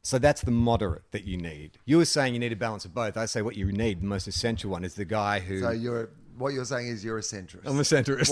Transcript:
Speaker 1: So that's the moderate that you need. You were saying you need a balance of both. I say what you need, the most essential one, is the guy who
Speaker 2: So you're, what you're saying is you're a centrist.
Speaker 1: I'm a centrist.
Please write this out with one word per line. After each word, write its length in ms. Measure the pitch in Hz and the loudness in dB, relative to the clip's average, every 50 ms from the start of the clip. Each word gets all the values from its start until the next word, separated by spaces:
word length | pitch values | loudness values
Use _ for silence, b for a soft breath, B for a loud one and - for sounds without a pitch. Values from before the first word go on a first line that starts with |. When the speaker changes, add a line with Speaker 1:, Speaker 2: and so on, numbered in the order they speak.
Speaker 1:
So 160 | - - 135 127 | -2 0 0 6
that's 220 | 120 147 147 - | 6 6 4 4
the 100 | - 131 | 0 2
moderate 600 | 117 117 117 120 113 - 110 92 80 78 _ _ | 2 4 4 4 4 4 2 0 -2 -4 _ _
that 120 | - 101 92 | -10 -8 -6
you 120 | 92 90 | -6 -6
need. 400 | 87 85 85 78 73 76 78 - _ _ | -4 -6 -6 -8 -10 -14 -16 -18 _ _
You 120 | 120 147 | 4 6
were 80 | 170 165 | 6 6
saying 280 | - - 156 135 127 120 | 6 4 2 2 2 0
you 60 | 120 | 0
need 120 | 120 120 | -2 -2
a 40 | 113 | -2
balance 300 | 95 120 113 107 101 - | -2 -2 -4 -4 -6 -10
of 80 | 95 80 | -8 -4
both. 240 | 120 117 107 98 | -2 -2 -2 -2
I 80 | 110 113 | -2 -4
say 160 | 110 - 117 | -2 0 -2
what 140 | 104 117 107 | -2 -2 -2
you 140 | 104 95 98 | -2 -2 0
need, 300 | 98 101 113 113 98 82 | 0 2 2 0 0 0
the 40 | 95 | -2
most 200 | 101 101 92 - | -2 -2 -2 -4
essential 420 | 104 95 - - 117 113 104 - 101 | -4 -4 -2 0 0 0 0 -2 -4
one, 120 | 92 85 90 | -4 -4 -4
is 80 | 90 - | -6 -6
the 100 | 104 101 | -6 -6
guy 340 | 82 110 107 101 104 104 98 | -2 -2 0 2 2 0 0
who 220 | 90 92 98 95 | 0 -2 -4 -2
Speaker 2:
So 100 | 120 117 | 0 0
you're, 380 | 117 117 117 120 120 117 113 113 - - - - - | -2 -2 -2 -4 -4 -4 -6 -8 -12 -20 -20 -20 -8
what 160 | 123 127 139 139 | -4 -4 -2 -2
you're 120 | 131 127 | -2 -4
saying 240 | 110 135 123 120 120 | -4 -4 -4 -4 -4
is 140 | 120 104 98 | -6 -6 -4
you're 140 | 113 113 | -4 -4
a 40 | 110 | -4
centrist. 400 | 104 - - 101 92 - - - - | -4 -6 -8 -8 -12 -12 -16 -10 -4
Speaker 1:
I'm 140 | 143 139 143 | 0 2 2
a 20 | |
centrist. 480 | 143 - 160 139 117 139 139 131 - 147 | 4 4 4 4 4 2 2 2 4 4